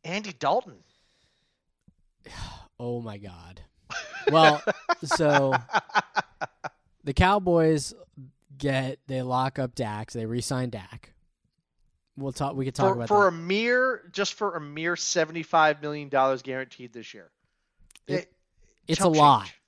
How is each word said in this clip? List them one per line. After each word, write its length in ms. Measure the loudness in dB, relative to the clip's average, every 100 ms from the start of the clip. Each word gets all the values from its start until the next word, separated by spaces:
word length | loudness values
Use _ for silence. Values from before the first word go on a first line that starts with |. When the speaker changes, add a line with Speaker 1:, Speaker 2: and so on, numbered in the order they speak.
Speaker 1:
Andy 300 | -6 -8 -8
Dalton. 500 | -4 0 0 -4 -20 _ _ _ _ _ _ _ _ _ _ _ _ _ _ -20
Speaker 2:
<sighs> 40 | -14 -14 -14 -20 _
Oh 220 | -8 -8
my 160 | -8 -14
God. 460 | -16 -20 -20 -20 -20 _ _ -14 -12 -6 2
Well, 320 | 6 6 4 -2 -6 -4 -4
so 520 | -2 0 4 4 2 0 -2 -4 0 -4 -2 -8 -8
Speaker 1:
<laughs> 720 | _ -14 _ -16 _ _ _
Speaker 2:
the 100 | -6
Cowboys 800 | 2 4 4 2 4 4 2 -2 -14 -20 -20 -20 _ _ -6
get, 400 | -2 -2 -4 -8 -8
they 160 | -6
lock 360 | -2 0 -2 -2
up 160 | -6
Dak, 360 | -4 -6 -6 -8
so 80 | -8
they 80 | -6
re-sign 420 | -4 -4 -4 -4
Dak. 460 | -8 -14 -20 -20 _ _ _ _ _ _ _ _ _ _ -10
We'll 140 | -10
talk, 220 | -4 -4
we 120 | -2 -4
could 80 |
talk 140 | 2 2
Speaker 1:
For, 60 | 2
Speaker 2:
about 120 | 2
Speaker 1:
for 140 | 4
Speaker 2:
that. 60 | 4
Speaker 1:
a 40 |
mere, 720 | 2 -4 -2 2 2 0 -2 -10
just 220 | -6 -6
for 220 | -4 -6 -6
a 40 |
mere 360 | -10 -6 -4 -4
seventy-five 840 | -2 0 -2 -4 0 4 4 2
million 300 | -6 -8 -2
dollars 320 | 2 2 0
guaranteed 500 | -4 -8 -10 -14 -18
this 220 | -16 -18
year. 160 | -20 -20 _ _ _ _ _ -20 -20 -6
Speaker 2:
It, 60 |
Speaker 1:
It, 200 | -6 -6 _ _ _ _ _ -4
Speaker 2:
it's 120 | 2
a 40 |
Speaker 1:
chump 120 | 4 8
Speaker 2:
lot. 240 | 8 6
Speaker 1:
change. 100 | 0 -16